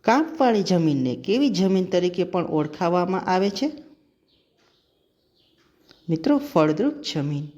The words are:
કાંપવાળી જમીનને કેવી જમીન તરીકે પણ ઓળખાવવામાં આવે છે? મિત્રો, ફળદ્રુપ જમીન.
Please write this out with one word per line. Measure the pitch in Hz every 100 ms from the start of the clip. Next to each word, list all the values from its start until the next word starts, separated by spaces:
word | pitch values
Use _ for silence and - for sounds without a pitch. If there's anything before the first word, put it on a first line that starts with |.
કાંપવાળી | - 247 311 - 254 214
જમીનને | 175 180 160 139 127 123
કેવી | 190 233 285
જમીન | 180 190 190 185
તરીકે | 180 180 175
પણ | 180 180 165
ઓળખાવવામાં | 156 151 - 175 180 180 185 -
આવે | 185 202
છે? | 196 294 - - _ _ _ _ _ _ _ _ _ _ _ _ _ _ _ _ _ _ _ _ - -
મિત્રો, | 160 262 285
ફળદ્રુપ | 285 175 156 156 269 294 -
જમીન. | 160 143 143 147